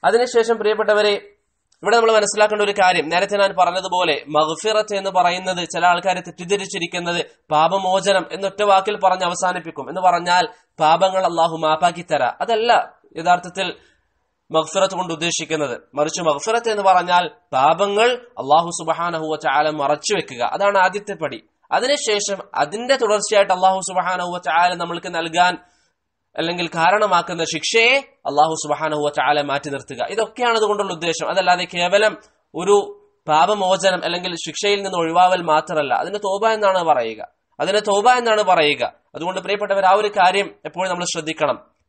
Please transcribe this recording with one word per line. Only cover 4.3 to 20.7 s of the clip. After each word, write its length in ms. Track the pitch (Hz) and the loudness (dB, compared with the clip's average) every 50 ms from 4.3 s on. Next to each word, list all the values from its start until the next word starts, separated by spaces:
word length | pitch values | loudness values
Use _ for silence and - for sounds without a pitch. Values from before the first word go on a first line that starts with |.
| 156 147 156 156 160 156 - 214 220 214 214 214 208 | 0 0 0 0 -2 -4 -4 -2 0 0 -2 -2 -4
എന്ന് 160 | 196 190 190 | -4 -4 -2
പറയുന്നത് 580 | 180 185 180 175 175 180 185 185 185 175 175 165 | 0 2 2 2 0 -2 -4 -6 -4 -4 -6 -6
ചില 180 | 196 170 170 | -4 0 2
ആൾക്കാരെ 340 | 175 175 175 175 190 185 185 | 2 2 2 0 -2 -2 -2
തെറ്റിദ്ധരിച്ചിരിക്കുന്നത് 1040 | 175 175 160 - 180 175 202 202 190 185 - 190 170 170 - 180 175 175 175 175 160 - _ _ _ _ | -4 -12 -14 -14 -6 -4 -4 -4 -4 -6 -8 -8 -8 -6 -6 -6 -4 -4 -4 -4 -4 -6 _ _ _ _
പാപമോചനം 760 | 156 147 156 165 180 196 190 185 185 190 175 196 196 190 170 - 165 | 0 2 2 2 2 0 0 0 0 0 2 2 2 2 0 -2 -8
എന്നൊറ്റ 300 | - 196 196 190 - 208 | -6 -6 -8 -4 -2 2
വാക്കിൽ 360 | 202 196 190 190 214 214 196 185 | 4 4 4 4 0 -4 0 0
പറഞ്ഞ് 200 | 190 185 180 185 | 0 2 2 -2
അവസാനിപ്പിക്കും. 640 | 175 175 175 190 180 180 180 160 165 156 - 135 120 | -4 -4 -2 -2 -2 -4 -4 -8 -12 -12 -12 -12 -10
എന്ന് 120 | 147 185 | -8 0
പറഞ്ഞാൽ 480 | 185 185 175 175 175 175 175 180 175 156 - _ _ _ _ _ | 2 2 2 2 2 2 2 2 2 0 -4 _ _ _ _ _
പാപങ്ങൾ 440 | 160 151 160 170 185 190 185 190 185 | 2 4 4 4 4 2 2 2 0
അല്ലാഹു 320 | 175 170 165 160 170 160 | 0 2 2 0 0 0
മാപ്പാക്കി 460 | 160 160 156 156 156 180 175 170 175 170 | 0 0 0 0 2 2 0 0 -2 -6
തരാ, 300 | _ 160 143 135 120 - - | _ -2 0 0 -2 -2 -4
അതല്ല 520 | 175 202 233 220 226 240 233 170 - - - _ _ _ _ | -4 -2 -2 -2 2 2 2 2 2 -2 -10 _ _ _ _
യഥാർത്ഥത്തിൽ 580 | 156 165 175 175 175 175 180 165 190 190 180 - - _ _ _ _ _ _ _ _ _ _ _ _ _ _ | -6 0 2 2 2 0 -6 -8 -6 -6 -6 -6 -10 _ _ _ _ _ _ _ _ _ _ _ _ _ _
മഗ്ഫിറത്ത് 440 | 147 160 156 151 - 190 185 190 185 | -2 -2 -2 0 0 0 0 0 0
കൊണ്ട് 180 | 180 175 175 165 | -4 -6 -6 -6
ഉദ്ദേശിക്കുന്നത്. 680 | 156 165 170 165 - 165 139 160 156 147 135 120 - - _ _ | -4 -4 -4 -4 -4 -6 -4 -4 -4 -4 -4 -6 -8 -12 _ _
മറിച്ച് 280 | 139 147 160 165 - 175 | -4 -4 -2 -2 -2 -2
മഗ്ഫിറത്ത് 480 | 160 147 143 139 226 226 233 233 226 | -2 -2 -2 -2 -2 -2 -2 0 -2
എന്ന് 120 | 220 208 202 | -4 0 4
പറഞ്ഞാൽ 480 | 190 185 180 175 175 180 175 180 156 - _ _ _ - | 4 4 4 4 2 2 2 0 0 -8 _ _ _ -2
പാപങ്ങൾ 560 | 131 131 147 165 165 202 202 202 208 226 240 254 240 - - _ - | 2 4 4 4 4 2 0 2 2 2 2 2 -2 -8 -16 _ -12
അല്ലാഹു 320 | 123 135 143 160 170 170 | -2 2 4 4 4 2
സുബ്ഹാനഹു 540 | 170 - 170 165 160 156 170 175 170 160 156 | -4 -8 -4 -4 -4 -4 -4 -6 -6 -6 -4
വ 120 | 156 156 151 - | -4 -6 -4 -2
തആല 260 | 156 135 147 151 156 | 0 0 2 2 0
മറച്ചു 440 | 151 156 143 139 147 147 - - 208 | 0 -2 0 0 0 -2 -2 -4 -2
വെക്കുക, 280 | 185 156 - 139 120 120 | -2 -4 -6 -6 -4 -4
അതാണ് 360 | 113 - - 196 202 | -4 -2 0 0 2